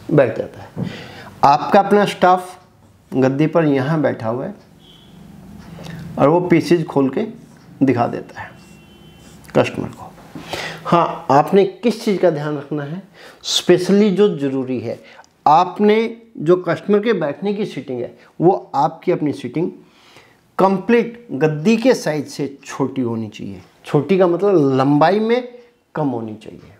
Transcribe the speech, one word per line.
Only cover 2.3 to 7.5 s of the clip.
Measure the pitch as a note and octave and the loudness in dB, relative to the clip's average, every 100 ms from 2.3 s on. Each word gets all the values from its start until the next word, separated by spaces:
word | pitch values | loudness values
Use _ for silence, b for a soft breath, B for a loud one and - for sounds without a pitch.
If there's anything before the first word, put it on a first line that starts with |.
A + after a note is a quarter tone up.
| F#3 - - _ _ _ _ _ | 2 0 -16 _ _ _ _ _
गद्दी | C3+ C3 C#3 D#3 | 0 0 2 0
पर | E3 D#3 | 2 2
यहाँ | C#3 C3 D#3+ | 2 0 0
बैठा | C3 - A2+ | 0 -2 -4
हुआ | A#2+ D3+ | -6 -8
है | G#3 _ _ - - - - - - - - B B B B B - | -12 _ _ -20 -20 -20 -20 -20 -20 -20 -20 B B B B B 0
और | C#3+ | 2
वो | E3+ | 4
pieces | F3 E3 - F3 E3 | 2 2 4 0 0
खोल | - C3+ | 0 0
के | - A3+ - - | -2 -6 -8 -20